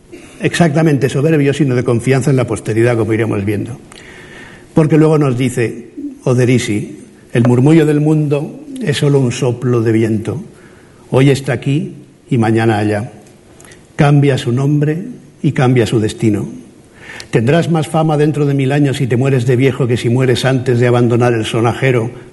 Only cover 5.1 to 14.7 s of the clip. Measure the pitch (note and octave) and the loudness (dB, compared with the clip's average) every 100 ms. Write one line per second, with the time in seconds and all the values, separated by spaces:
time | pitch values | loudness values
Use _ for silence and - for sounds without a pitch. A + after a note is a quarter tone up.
5.1 | D3+ C#3 A#2+ B2+ B2 A2 - - - - | 4 2 0 -2 -2 -4 -6 -14 -12 -12
6.1 | - C3 B2 B2 B2+ - G#2+ - - - | -6 0 2 2 2 0 -4 -6 -12 -20
7.1 | - - B2 A#2+ B2 C#3 E3 D3+ D3+ D3+ | -20 -6 0 2 4 4 4 4 2 0
8.1 | D#3 D3 C#3+ D#3 - - - F#3+ - D3 | 0 0 -4 -6 -12 -16 -8 -4 -2 2
9.1 | C#3 B2 - C3 A#2 B2+ A#2+ A2+ A2 A2 | 2 0 -2 -2 -2 -2 0 0 2 0
10.1 | G#2+ G#2 C3+ - - - - - - - | -2 -4 -8 -10 -18 -20 -20 -20 -20 -4
11.1 | B2+ C#3 C3+ C#3+ A#2+ C#3 C#3+ - - - | 2 2 2 -2 -6 -4 -4 -6 -12 -20
12.1 | - - B2 A2 A2+ A2+ G#2 G#2+ G#2 A#2+ | -20 -4 0 0 2 0 0 0 -2 -6
13.1 | - - - - - - - - - D3 | -14 -20 -20 -20 -20 -20 -20 -8 0 2
14.1 | D3 C#3+ C3 A#2+ A#2+ C#3+ | 4 4 0 -2 -2 0